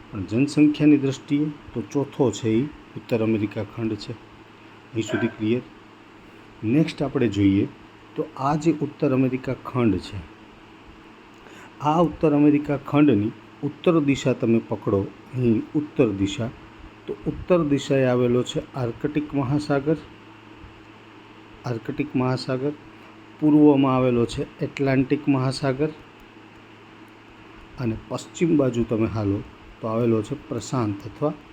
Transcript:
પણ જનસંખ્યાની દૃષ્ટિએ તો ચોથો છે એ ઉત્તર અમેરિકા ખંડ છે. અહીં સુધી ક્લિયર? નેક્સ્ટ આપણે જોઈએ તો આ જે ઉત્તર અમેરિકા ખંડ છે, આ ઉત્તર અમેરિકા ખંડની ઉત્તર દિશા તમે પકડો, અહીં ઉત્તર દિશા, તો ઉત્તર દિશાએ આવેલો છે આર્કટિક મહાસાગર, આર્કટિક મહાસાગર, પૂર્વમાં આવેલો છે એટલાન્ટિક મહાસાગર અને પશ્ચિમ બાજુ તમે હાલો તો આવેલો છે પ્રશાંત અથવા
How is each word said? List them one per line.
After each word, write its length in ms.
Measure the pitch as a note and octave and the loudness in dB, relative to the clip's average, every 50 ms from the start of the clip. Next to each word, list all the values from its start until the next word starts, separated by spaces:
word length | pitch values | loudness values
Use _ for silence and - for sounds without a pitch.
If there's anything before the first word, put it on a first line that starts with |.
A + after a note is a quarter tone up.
| - - | -18 -14
પણ 140 | - G#2 F#2 | -12 -10 -8
જનસંખ્યાની 720 | F2+ G#2 A#2+ C#3 C#3+ - D#3 D3+ D3 D3+ - D3+ D3+ D3 | -4 0 0 0 0 2 4 4 4 4 4 4 6 6
દૃષ્ટિએ 480 | C3+ C3+ C3+ C3 - - - C#3+ C#3+ D3+ D#3 D3 - - - - | 6 4 0 -4 -4 -4 -2 -2 -2 -2 -2 -6 -10 -14 -10 -8
તો 80 | A#2+ G2+ - | -8 -8 -4
ચોથો 380 | - C#3+ C3 C3+ - - C#3 A#2 | -4 -4 -4 -2 -2 0 0 0
છે 180 | G2 - - A2 | 0 -2 -2 0
એ 140 | A2 A2+ C#3+ D3 - - - - - | 0 0 0 -2 -6 -14 -20 -18 -16
ઉત્તર 260 | - - - B2 A2+ | -16 -6 -4 -2 -2
અમેરિકા 420 | A2 A2 A2+ G#2 G#2+ G#2 - A2 G#2 | 0 0 0 0 -2 -4 -4 -8 -10
ખંડ 300 | G#2 - A#2+ A#2 A2 G#2+ | -8 -8 -6 -6 -6 -6
છે. 180 | G#2 - - | -8 -10 -12
અહીં 920 | A#2 - - - - - - - - - - - - - - - - A#2 | -14 -14 -18 -20 -20 -20 -20 -20 -20 -20 -20 -20 -20 -20 -20 -8 -6 -6
સુધી 240 | G2+ - - A2 A#2+ | -4 -4 -4 -4 -4
ક્લિયર? 360 | A2+ - - G#2+ G#2+ A#2 B2+ - - - - - - - - - - - - - - - - - - - - A2+ | -4 -4 -4 -2 -2 -2 -2 -4 -8 -16 -20 -20 -20 -20 -20 -20 -20 -20 -20 -20 -20 -20 -20 -20 -20 -16 -8 -4
નેક્સ્ટ 380 | G#2+ B2+ D#3 D#3+ D#3+ - - | 0 2 2 2 0 -2 -6
આપણે 260 | D3+ C3 C3 C#3 B2 G#2+ | -6 -4 -2 0 0 0
જોઈએ 400 | F#2+ G2+ G2+ G2 F#2+ G2+ A#2+ - - - - - - - - - - | 2 2 4 4 4 4 2 -2 -6 -12 -20 -20 -20 -20 -20 -10 -8
તો 100 | - D3+ - - | -8 -8 -8 -8
આ 200 | - C3 C#3+ D#3 | -6 -4 -2 -2
જે 160 | D#3 D3+ E3 | 0 0 0
ઉત્તર 400 | D3+ D3+ D3 C3+ - - D#3+ C#3 | 0 0 -4 -6 -4 -2 -2 0
અમેરિકા 420 | C3 C3 C3+ B2+ B2+ B2+ - C3+ B2+ | 2 2 2 0 0 -4 -6 -8 -8
ખંડ 440 | - - - - B2+ A#2+ A2 F#2+ F2 | -8 -10 -6 -2 0 2 2 2 0
છે, 200 | - - - F#2+ D#2+ - - - - - - - - - - - - - - - - - - - - - - - - - - - - - - - | -4 -8 -12 -12 -14 -14 -18 -20 -20 -20 -20 -20 -20 -20 -20 -20 -20 -20 -20 -20 -20 -20 -20 -20 -20 -20 -20 -20 -20 -20 -20 -20 -20 -20 -14 -6
આ 200 | - D3 D#3 E3+ | -2 0 2 2
ઉત્તર 320 | F3 D3 - - - D#3 | 2 2 0 0 0 2
અમેરિકા 440 | D3 C#3+ D3 D3 C#3+ D3 - - C#3+ | 4 6 6 6 4 4 2 -2 -4
ખંડની 540 | C3+ - - C#3+ D3 D3+ D3 A#2 G#2 G#2 A2+ - - - - - - | -6 -4 0 4 4 6 6 6 4 2 0 -4 -8 -14 -20 -12 -10
ઉત્તર 380 | D3 C#3 - - - F#3 E3 E3 | -8 -8 -8 -2 0 2 2 2
દિશા 320 | D3 C#3 C3+ C3 - C3+ | 2 2 0 0 0 -2
તમે 260 | A#2+ - A#2+ A2+ A2+ A2 | -2 0 2 2 2 2
પકડો, 420 | A2+ - A2+ G#2 - A#2+ G2+ G2 G2+ - - - - - - | 0 -2 -6 -6 -2 0 0 0 0 -2 -8 -16 -18 -10 -6
અહીં 280 | B2+ B2 A#2+ A2 A2+ - - - | 0 2 2 2 2 0 -2 -4
ઉત્તર 340 | D3+ D3 - - - C3+ A2 | -4 -4 -2 0 0 2 2
દિશા, 420 | G2+ F#2+ G2 G2 - - A2 C3 - - - - - - - - - - - | 2 0 -2 -2 -2 -6 -8 -8 -10 -14 -20 -20 -20 -20 -20 -20 -20 -14 -12
તો 100 | - C#3 - - | -12 -12 -8 -8
ઉત્તર 380 | D#3+ C3+ - - - F3+ F3 D#3+ | -8 -8 -6 0 0 2 2 2
દિશાએ 400 | C#3+ C#3+ C3 - - C#3+ C3+ C3 | 2 0 -2 0 0 2 2 2
આવેલો 380 | B2+ B2 B2 B2 A#2+ A#2+ B2 | 2 2 2 2 2 2 0
છે 320 | A#2+ - - D#3 - - - | 0 -2 -6 -8 -8 -8 -6
આર્કટિક 600 | C#3 B2 A#2 A#2+ - - D3 D3+ D3+ D3 - C#3+ | -6 -6 -6 -4 -6 -6 -4 -4 -4 -4 -2 -4
મહાસાગર, 600 | C#3+ C3+ A#2 D3 D3 D3 - C#3+ C#3 C3+ D3+ D#3+ D3+ - - - - - - - - - - - - - - - - - - - - - - - - - - - - - - - - - | -4 -2 0 -2 -2 0 0 -2 0 0 0 -2 -2 -4 -10 -20 -20 -20 -20 -20 -20 -20 -20 -20 -20 -20 -20 -20 -20 -20 -20 -20 -20 -20 -20 -20 -20 -20 -20 -20 -20 -20 -20 -20 -12 -8
આર્કટિક 520 | B2+ A#2+ A2+ - - C3 - C3+ - - | -8 -8 -6 -6 -6 -6 -6 -6 -2 -2
મહાસાગર, 560 | B2+ B2+ B2+ C3 B2+ - - C3 B2+ C3+ D3 C#3+ - - - - - - - - - - - - - | 0 0 0 0 -2 -2 -4 -4 -2 -2 -4 -6 -6 -12 -20 -20 -20 -20 -20 -20 -20 -20 -20 -6 0
પૂર્વમાં 560 | D#3 D3+ D3 D3+ D3 D3+ C#3+ C3+ C#3 C3+ C3 | 4 6 6 8 8 8 8 6 4 4 4
આવેલો 280 | B2+ B2+ B2+ A#2+ A#2+ A#2 | 4 4 4 4 2 0
છે 360 | - - C3 D3+ - - - | 0 -2 -6 -8 -8 -8 -8
એટલાન્ટિક 680 | D3+ C3 - - C#3 C3+ C3 C3 C3 C3 D3 D3+ - D3 | -8 -8 -4 -2 0 2 2 2 2 2 0 0 2 0
મહાસાગર 600 | C#3 C3+ B2+ C3+ C3 - - C3+ C3 C3+ D3+ D#3 - - - - - - - - - - - - - - - - - - - - - - - - - - - - - - - - - - - - - - | 0 2 0 -2 -2 -2 -2 -2 0 0 -2 -4 -4 -8 -18 -20 -20 -20 -20 -20 -20 -20 -20 -20 -20 -20 -20 -20 -20 -20 -20 -20 -20 -20 -20 -20 -20 -20 -20 -20 -20 -20 -20 -20 -20 -20 -20 -18 -10 -6
અને 180 | C3 A2+ A2 G#2+ - - | -4 -4 -4 -6 -8 -10
પશ્ચિમ 480 | B2+ A#2+ - - - - F3 D#3+ E3 | -10 -10 -10 -12 -6 -2 0 2 2
બાજુ 280 | D3 C3+ B2+ A#2 A#2 A2+ | 2 2 2 0 0 -2
તમે 220 | - A#2+ A2 A2+ | 0 0 0 0
હાલો 360 | G#2 G2+ A2 G#2 G2 G2 A2 - - - - - - - - | -2 -2 -2 -2 0 -2 -2 -4 -10 -18 -20 -20 -20 -14 -10
તો 80 | - A2 | -8 -4
આવેલો 340 | A2+ A2+ B2 A#2 A2+ A2 | -2 0 0 2 2 0
છે 260 | G#2 - C#3+ - - - | 0 -4 -8 -10 -10 -8
પ્રશાંત 580 | C3 A#2 - - C#3 B2+ A2+ G#2 G2+ G2+ - | -8 -8 -6 -4 -4 -2 -2 -2 -4 -6 -10
અથવા 260 | G#2+ G2+ - D3 D3+ - - - - | -14 -8 -4 -4 -4 -4 -6 -12 -20